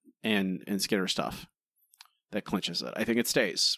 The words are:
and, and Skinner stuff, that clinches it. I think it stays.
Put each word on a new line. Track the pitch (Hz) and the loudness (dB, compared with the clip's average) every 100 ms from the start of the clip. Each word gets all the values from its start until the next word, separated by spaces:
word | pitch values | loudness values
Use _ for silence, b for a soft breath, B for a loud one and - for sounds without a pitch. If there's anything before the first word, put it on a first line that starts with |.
| - - | -20 -6
and, | 110 104 95 92 - | 0 2 2 -2 -2
and | 101 | -2
Skinner | - 104 92 | 2 2 2
stuff, | - 73 - - _ _ _ _ - - _ - | 0 -2 -6 -14 _ _ _ _ -20 -20 _ -8
that | 107 | -8
clinches | - 95 - - | -2 -2 -2 -4
it. | 62 - | -6 -2
I | |
think | 110 117 | 0 2
it | 117 | 2
stays. | 147 104 - - | 2 2 2 0